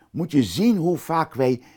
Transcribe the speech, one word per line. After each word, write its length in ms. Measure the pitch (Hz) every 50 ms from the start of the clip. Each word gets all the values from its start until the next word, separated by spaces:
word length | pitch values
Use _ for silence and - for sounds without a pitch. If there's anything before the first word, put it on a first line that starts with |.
| _ _
moet 200 | - 156 170 165
je 100 | 151 139
zien 340 | 113 90 85 151 214 240 220
hoe 200 | 185 156 180 175 139
vaak 360 | - - 165 165 151 - -
wij 280 | 123 131 127 127 120 - - -